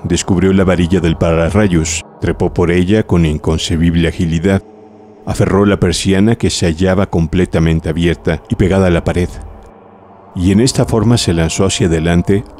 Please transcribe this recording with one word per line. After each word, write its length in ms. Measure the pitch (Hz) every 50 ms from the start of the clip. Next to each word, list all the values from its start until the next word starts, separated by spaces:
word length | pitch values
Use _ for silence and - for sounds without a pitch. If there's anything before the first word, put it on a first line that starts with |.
| -
descubrió 500 | 80 87 85 - - 98 87 92 95 95
la 100 | 95 95
varilla 360 | 92 90 85 90 80 98 90
del 180 | 80 85 80
pararrayos, 840 | - 90 85 82 82 82 80 82 104 107 101 87 80 80 80 - - - - - -
trepó 320 | - 85 82 - 92 87 -
por 160 | - 87 82
ella 320 | 87 90 90 90 104 110
con 240 | 107 - 98 87 82
inconcebible 840 | 78 76 76 - 90 80 80 - - 90 80 82 85 82 87 82
agilidad, 540 | 82 82 - 92 80 80 82 80 98 98 98 - - - - - - - - - - - - -
aferró 400 | - - - 107 - 90 95 101
la 140 | 104 98 92
persiana 560 | 107 90 82 - - 95 95 95 101 113 117
que 160 | - - 92
se 160 | - - -
hallaba 400 | 85 78 78 95 92 92 92 98
completamente 840 | - - 90 82 76 - 90 90 - - 85 80 82 82 80 - -
abierta 540 | 78 85 85 85 80 - - - 80 76 -
y 60 | - 120
pegada 320 | - 110 87 95 95 95
a 60 | 90
la 120 | 85 82 -
pared, 260 | 85 80 87 90 - - - - - - - - - - - - - - - - - - - - - -
y 160 | 95 87 95
en 80 | 98 104
esta 260 | 120 135 - - 123
forma 320 | - - 113 104 113 120
se 160 | 110 - - 87
lanzó 320 | 82 82 80 - - 98
hacia 220 | 95 - - 107
adelante 560 | 87 82 82 78 85 87 87 87 - 98 98 - - -